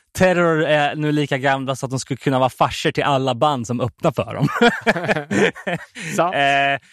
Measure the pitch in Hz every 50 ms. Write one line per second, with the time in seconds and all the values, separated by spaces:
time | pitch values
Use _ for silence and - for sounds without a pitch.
0 | _ _ - - 185 185 180 175 175 165 160 156 160 139 151 151 147 143 - 151
1 | 151 151 147 151 147 135 147 131 127 143 135 135 131 131 135 - - 120 131 127
2 | - - 135 - - 143 135 127 131 123 - - 151 131 - - - 160 - 151
3 | - 147 143 131 135 131 123 117 156 151 147 123 113 - 120 123 127 120 - _
4 | - 160 - - 104 110 110 107 135 143 - - 233 240 - - - 233 - 170
5 | 175 - 180 156 147 151 202 202 196 175 - - - 196 175 160 - - - 240
6 | 190 160 - - 165 175 - 143 143 139 139 139 139 139 139 131 _ _